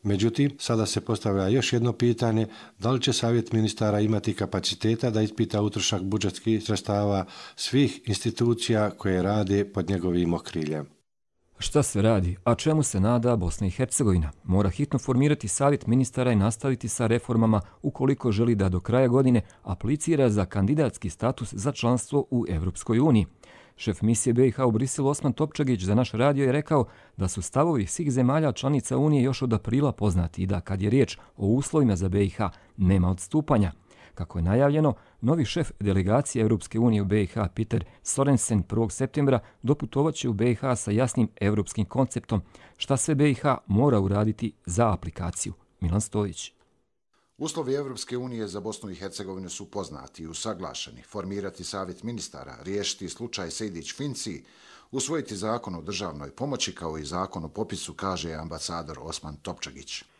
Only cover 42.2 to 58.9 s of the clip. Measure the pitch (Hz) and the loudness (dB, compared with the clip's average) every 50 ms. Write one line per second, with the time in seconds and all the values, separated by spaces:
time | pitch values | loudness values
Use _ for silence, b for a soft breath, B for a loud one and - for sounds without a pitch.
42.2 | - - 113 101 B B B B B B B B - - 139 127 - - 156 139 | -4 -2 -2 -2 B B B B B B B B -2 0 0 0 2 0 2 4
43.2 | 151 147 131 - - 147 127 - _ - 95 107 - 147 120 104 95 95 98 101 | 4 2 2 2 2 0 0 0 _ 0 2 4 6 6 4 4 2 2 2 2
44.2 | 107 110 107 - 117 110 - _ _ 92 85 107 120 110 95 - - 82 - - | 2 0 0 -2 -4 -6 -6 _ _ -4 0 2 2 2 2 -2 -4 -10 -8 -6
45.2 | 87 85 - - - - - _ _ _ _ _ 92 82 87 104 110 - - 104 | -8 -6 -6 -6 -8 -8 -10 _ _ _ _ _ -2 0 0 0 -2 -2 -2 -2
46.2 | 104 98 82 - - - _ _ _ _ _ _ _ _ _ _ _ _ _ _ | -2 -2 -6 -10 -14 -14 _ _ _ _ _ _ _ _ _ _ _ _ _ _
47.2 | _ _ _ - 143 160 156 165 147 123 135 143 143 135 123 107 - - 123 123 | _ _ _ -10 -8 -6 -4 -4 -2 -2 -2 -2 -4 -6 -8 -10 -10 -8 -6 -6
48.2 | 127 127 120 113 107 98 90 101 92 110 101 - - 101 92 - 98 98 - - | -6 -6 -6 -6 -8 -6 -8 -8 -8 -8 -10 -10 -12 -14 -12 -10 -12 -12 -10 -10
49.2 | 98 92 95 95 95 87 - - 101 - - 104 92 76 78 67 65 67 _ - | -10 -8 -8 -10 -10 -12 -12 -12 -14 -10 -8 -8 -8 -8 -12 -16 -16 -18 _ -14
50.2 | 80 80 82 - - 113 104 85 92 73 64 - - - 57 62 - - - 104 | -14 -12 -10 -8 -8 -8 -6 -6 -8 -10 -10 -10 -12 -12 -16 -20 -20 -12 -10 -8
51.2 | 90 95 98 101 98 95 - - 87 - - 98 95 90 90 - - 113 120 104 | -8 -6 -6 -6 -8 -8 -10 -10 -12 -10 -8 -8 -8 -8 -10 -10 -10 -10 -8 -10
52.2 | - - - 69 65 71 - - 71 90 98 104 101 - - - 98 85 - - | -12 -12 -14 -16 -16 -16 -18 -14 -10 -6 -4 -4 -4 -4 -6 -8 -10 -12 -10 -10
53.2 | 117 120 - - 92 82 - - 113 104 87 82 73 - - - 139 147 123 - | -10 -10 -8 -8 -8 -8 -8 -8 -8 -8 -8 -10 -12 -12 -10 -8 -8 -8 -8 -8
54.2 | - 110 85 85 B B B B B B B B B B - 135 131 139 165 156 | -10 -10 -10 -12 B B B B B B B B B B -6 -6 -4 -2 -4 -6
55.2 | - - 110 92 104 107 117 117 - 98 90 82 76 87 101 90 101 87 76 73 | -6 -8 -10 -6 -4 -4 -4 -4 -6 -8 -10 -10 -10 -8 -8 -6 -8 -8 -8 -10
56.2 | 71 69 - - 127 147 135 - - - - - 87 82 78 78 73 69 87 90 | -14 -14 -10 -8 -6 -6 -4 -6 -6 -8 -8 -8 -8 -8 -8 -8 -10 -8 -6 -6
57.2 | 95 95 - 90 80 76 - 104 107 - 104 82 - - 73 - 95 98 95 82 | -6 -6 -8 -10 -12 -10 -8 -8 -6 -6 -6 -10 -10 -12 -10 -6 -6 -6 -4 -4
58.2 | 80 85 80 78 80 82 82 78 - - 87 85 80 73 | -6 -8 -8 -8 -10 -10 -10 -10 -10 -8 -8 -8 -10 -10